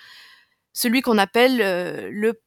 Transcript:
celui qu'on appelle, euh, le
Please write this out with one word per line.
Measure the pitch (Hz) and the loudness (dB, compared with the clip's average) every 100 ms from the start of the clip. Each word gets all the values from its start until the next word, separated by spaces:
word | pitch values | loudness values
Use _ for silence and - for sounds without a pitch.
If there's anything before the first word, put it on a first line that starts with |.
| - - - - _ _ _ | -20 -20 -20 -20 _ _ _
celui | - 240 254 | -6 -2 0
qu'on | 247 214 | 2 2
appelle, | 196 233 254 247 | 2 2 2 2
euh, | 196 175 175 - 92 | 0 -2 -4 -8 -10
le | 196 220 220 | -4 -2 -4